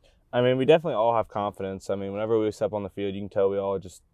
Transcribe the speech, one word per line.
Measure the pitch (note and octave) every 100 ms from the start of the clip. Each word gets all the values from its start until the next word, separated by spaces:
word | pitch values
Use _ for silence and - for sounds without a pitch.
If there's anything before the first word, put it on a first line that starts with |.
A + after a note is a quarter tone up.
| _ _ _
I | B2
mean, | B2 B2+
we |
definitely | C3 E3 E3
all | G#2+ A#2
have | A#2 G#2+
confidence. | G#2+ G2+ - F#2+ G2 -
I | G2
mean, | G2
whenever | G2+ A2 A2+
we | G#2+
step | - G#2
on | G#2
the | G2
field, | - G2+
you | G2
can | G2+
tell | G#2 G2
we | G2
all | G2 G2
just | F2 - _